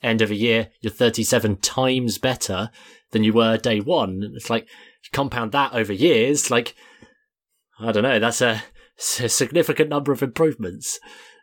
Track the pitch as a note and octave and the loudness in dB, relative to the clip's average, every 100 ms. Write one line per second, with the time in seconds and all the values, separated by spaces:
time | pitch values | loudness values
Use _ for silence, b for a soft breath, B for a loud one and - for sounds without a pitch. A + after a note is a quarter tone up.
0 | A#2+ A2+ G#2+ G#2 A#2 A2+ G#2+ - A2 - | -2 0 0 0 2 2 -2 -8 -8 2
1 | A#2+ A2+ G#2+ B2 G#2+ F#2+ - - C3 C3 | 2 2 0 2 2 -2 -2 0 0 0
2 | A#2+ - C3 B2 - F#2 A#2 B B B | -2 -2 -4 -2 -4 -4 -6 B B B
3 | B A2 G#2+ A2+ A2+ A2+ B2 G#2+ A#2+ E3 | B 0 4 4 4 2 0 -2 0 0
4 | G2 F#2+ G#2 A#2 - D#3+ - B B B | 0 -4 -8 -10 -6 -6 -6 B B B
5 | - C3+ C3+ A#2+ A2+ C#3 C3+ A#2+ G#2 G2 | -8 -4 -2 -4 -2 0 0 0 -2 2
6 | E3 A#2+ B2+ D3 - A#2+ A#2 - b b | 4 4 2 0 2 0 -2 -12 b b
7 | b b b _ _ _ _ - A2+ G#2 | b b b _ _ _ _ -8 -2 0
8 | B2+ A2+ A#2 - A#2+ A2 B B B - | 2 2 2 2 0 0 B B B -10
9 | - - A#2+ - C3 E3 D#3 D3 D3+ C#3+ | -6 -4 -2 0 0 2 0 2 0 0
10 | C#3+ B2+ C#3 C#3 D#3+ B2+ F2+ G#2 - - | 0 -2 -2 2 0 0 -8 -8 -10 -10
11 | B B B B | B B B B